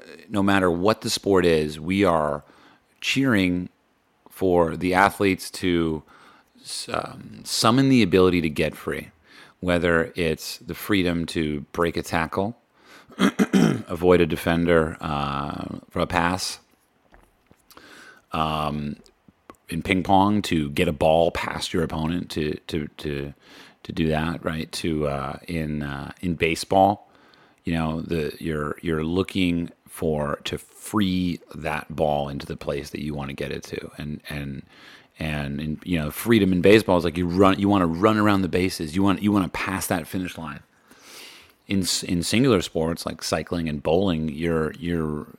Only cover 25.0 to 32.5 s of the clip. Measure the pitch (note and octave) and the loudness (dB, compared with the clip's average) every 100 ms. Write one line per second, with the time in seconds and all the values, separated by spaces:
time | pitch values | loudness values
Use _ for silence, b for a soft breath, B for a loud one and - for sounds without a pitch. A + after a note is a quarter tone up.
25 | C#2+ C#2+ C2+ C#2 - E2+ D#2 D2+ C#2+ C#2+ | -2 -4 -6 -10 -8 -6 -4 -6 -6 -8
26 | C#2+ - F2+ D#2+ E2 E2 - G2 G2 G#2 | -10 -8 -4 0 0 0 0 4 4 4
27 | - b b b b b - E2 D#2+ E2 | -6 b b b b b -4 -2 -2 -4
28 | D#2+ E2+ D2 - D#2+ D2+ D2+ - E2 D#2 | -4 -4 -4 -6 -6 -4 -6 -6 -4 -2
29 | D#2+ F2+ F#2+ G2 F2 E2+ E2+ - - - | 0 0 0 0 0 0 -2 -10 -20 -6
30 | D#2+ D2+ D2 - - D2+ - - - G#2+ | -2 -2 -2 -4 -6 -8 -10 -20 -4 0
31 | G2 F#2 F2+ - - C#2+ D#2 D2+ - D2+ | 2 2 0 -4 -10 -10 -6 -6 -6 -2
32 | D#2 D2 C#2+ C#2+ - | 0 0 -2 -6 -8